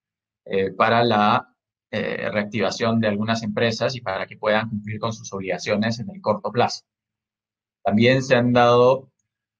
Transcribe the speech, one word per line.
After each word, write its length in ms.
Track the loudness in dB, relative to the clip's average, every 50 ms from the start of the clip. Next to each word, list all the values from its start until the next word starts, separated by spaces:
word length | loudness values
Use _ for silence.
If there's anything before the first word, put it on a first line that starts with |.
| _ _ _ _ _ _ _ _ _
eh, 260 | -4 -2 -2 -2 -2
para 320 | 0 0 2 2 4 4 2
la, 500 | 2 4 4 4 4 2 2 -2 _ _ _ _ _ _ _ _ -8
eh, 380 | -6 -6 -4 -4 -6 -6 -6 -4
reactivación 680 | -4 -4 -4 -4 -4 -2 -2 -2 -2 -2 -2 0 0 0
de 100 | 0 0
algunas 340 | -2 -2 -2 -2 -2 -2 -2
empresas 520 | -6 -2 0 0 0 0 -2 -4 -4 -4
y 60 | -6
para 240 | -8 -6 -6 -6 -6
que 120 | -10 -12 -6
puedan 320 | -2 0 0 0 0 -2
cumplir 300 | -8 -8 -8 -8 -10 -6
con 140 | -6 -6 -8
sus 180 | -8 -12 -12 -12
obligaciones 680 | -10 -6 -6 -6 -6 -4 -4 -2 0 0 -2 -4 -6
en 100 | -8 -12
el 120 | -12 -8
corto 300 | -4 -4 -4 -2 -4 -6
plazo. 320 | -2 0 -2 -2 -2 -8 _ _ _ _ _ _ _ _ _ _ _ _ _ _ _ _ _ _ _ _ -4
También 400 | 0 2 4 4 4 4 2 2
se 120 | 2 2
han 180 | 2 4 4 4
dado 580 | 4 6 6 6 6 6 6 4 2 -2 _ _ _ _ _ _ _ _ _ _ _